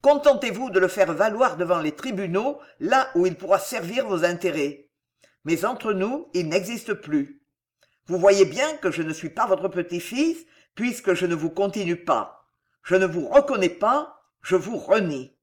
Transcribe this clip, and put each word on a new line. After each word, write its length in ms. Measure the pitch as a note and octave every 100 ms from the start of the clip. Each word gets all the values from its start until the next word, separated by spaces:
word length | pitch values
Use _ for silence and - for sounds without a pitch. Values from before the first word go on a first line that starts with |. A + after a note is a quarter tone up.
Contentez-vous 680 | C4+ D4 C#4+ A#3+ A#3+ G3 B3+
de 100 | F#3
le 80 | F3+
faire 260 | G#3 F3+
valoir 440 | D#3+ G#3+ G#3+ B3+ D#3+
devant 220 | F3 F3
les 140 | D#3
tribunaux, 640 | - C4 G3 F#3+ F#3 B3+ D4 - _
là 300 | F3 B3+ C4
où 100 | E3+
il 100 | F#3
pourra 240 | E3 F#3+ -
servir 480 | - A#3+ E3+ A#3+ A3+
vos 160 | F3+
intérêts. 640 | E3+ E3+ F#3 D#3 C#3+ D3 _ _ _ _ _ _
Mais 200 | D3 E3
entre 280 | G#3 A#3+ A3+
nous, 360 | G3 G3+ C#4+ -
il 140 | F4+ D#3+
n'existe 460 | F3+ F#3 A#3+ -
plus. 500 | G3+ D3 D3 C#3 - _ _ _ _ _ _
Vous 140 | - F3
voyez 260 | G3 G3
bien 320 | F#3 G3+ D4+ D4
que 140 | F3+
je 100 | D#3
ne 120 | D#3+
suis 180 | D#3 D#3+
pas 160 | - A3
votre 200 | F#3+ F#3+
petit-fils, 760 | F3+ E3+ F3 - B3 E4 E4 - _ _
puisque 400 | - A#3+ - G3+
je 100 | F3
ne 80 | F3+
vous 160 | E3 D#3+
continue 540 | F3 G3 G#3 F3+ E3+
pas. 440 | - C3 - - _ _ _ _
Je 120 | -
ne 120 | F#3+ F#3
vous 200 | E3 C#3+
reconnais 400 | C#4 C#4 A3+ F3+
pas, 520 | - G#3 C#4 D4+ - _ _
je 140 | - F3+
vous 200 | F3+ A#3
renie. 580 | - G#3+ F3+ C#3 C3+ _